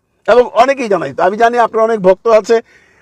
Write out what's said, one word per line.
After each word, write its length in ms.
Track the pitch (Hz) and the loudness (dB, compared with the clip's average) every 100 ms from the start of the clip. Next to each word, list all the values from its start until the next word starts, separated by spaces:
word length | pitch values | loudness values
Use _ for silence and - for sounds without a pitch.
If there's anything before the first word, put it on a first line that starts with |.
| _ _ - | _ _ 0
এবং 140 | 240 | 0
অনেকেই 460 | 233 208 254 269 233 | 2 0 0 0 -2
জানাইতো। 340 | 185 143 135 | -4 -4 -4
আমি 140 | 175 214 | -4 0
জানি 220 | 233 240 | 0 0
আপনার 260 | 233 226 | -2 0
অনেক 160 | 220 226 | -2 0
ভক্ত 280 | 185 185 233 | 0 0 2
আছে, 340 | 220 226 226 - _ _ _ | 0 2 -2 -4 _ _ _